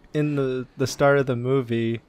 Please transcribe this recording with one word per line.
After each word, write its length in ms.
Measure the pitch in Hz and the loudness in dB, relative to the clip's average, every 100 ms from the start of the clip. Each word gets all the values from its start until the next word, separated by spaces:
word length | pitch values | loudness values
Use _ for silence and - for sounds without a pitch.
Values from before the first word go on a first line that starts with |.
| _ | _
in 220 | 151 151 143 | -4 -2 -2
the, 320 | 131 131 127 - | -2 -4 -8 -4
the 80 | 131 | -4
start 320 | - 143 143 | 2 4 4
of 80 | 135 | 2
the 100 | 120 | -2
movie 680 | 123 135 117 117 113 117 | 0 0 0 -2 -2 -4